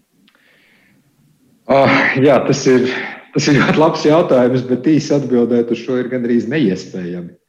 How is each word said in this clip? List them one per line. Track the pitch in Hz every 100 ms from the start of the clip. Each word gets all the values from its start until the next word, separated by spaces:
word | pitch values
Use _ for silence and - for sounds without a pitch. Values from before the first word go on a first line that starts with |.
| _ _ _ _ _ _ _ _ _ _ _ _ _ _ _ _ -
Ah, | 139 131 135 139 139
jā, | 139 127 -
tas | - 131
ir, | 127 - - - - -
tas | - 156
ir | 139
ļoti | - 107
labs | 160 - 147
jautājums, | 160 170 131 123 127 120
bet | 123 160
īsi | 151 - 143
atbildēt | 127 123 117 120 117
uz | 113
šo | - 127
ir | 120
gandrīz | 127 117 120 107
neiespējami. | 156 107 92 - 95 87 90 170 -